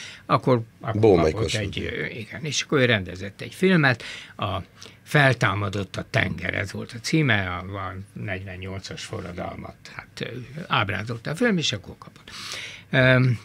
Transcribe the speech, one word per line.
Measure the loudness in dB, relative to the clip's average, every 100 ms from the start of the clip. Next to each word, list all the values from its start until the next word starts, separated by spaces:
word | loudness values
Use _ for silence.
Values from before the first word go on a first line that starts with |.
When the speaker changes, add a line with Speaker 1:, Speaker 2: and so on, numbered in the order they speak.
| -16 -12 0
Speaker 1:
akkor, | 2 4 2 0 -10
akkor | -4 4
Speaker 2:
Bómai | 8 8 6
Speaker 1:
kapott | 2
Speaker 2:
Kossuth | 0 -2
Speaker 1:
egy, | -4
Speaker 2:
díj. | -4 -6
Speaker 1:
ö, | -6
igen, | -6 -8 -12 -10
és | -6 -4
akkor | 0 2
ő |
rendezett | 4 2 -2 -8 -12 -12
egy | -14
filmet, | 0 4 6 4 2 -4 -14 -14 -6
a | -4 -4 -8 -14 -20 -20
Feltámadott | 0 4 6 4 2 0 -2 -4 -6 -8
a | -4
tenger, | 0 0 -2 -6
ez | -4 -4
volt | -6 -10
a | -10
címe, | -2 2 2
a, | 2 0 -6 -8 -8
a | -8 -10 -12 -12
negyvennyolcas | -8 -8 -10 -12 -10 -10 -10 -12
forradalmat, | -10 -10 -10 -10 -10 -10 -12 -16 -18
hát, | -16 -14 -10
ö, | -10 -10 -12 -12 -2
ábrázolta | 0 0 -2 -6 -8 -6
a |
film, | 0 2 2
és | 0
akkor | -4 -8 -18
kapott. | -18 -20 -18 -14 -12 -10 -12 -16 -2
Öm, | 4 6 8 6 2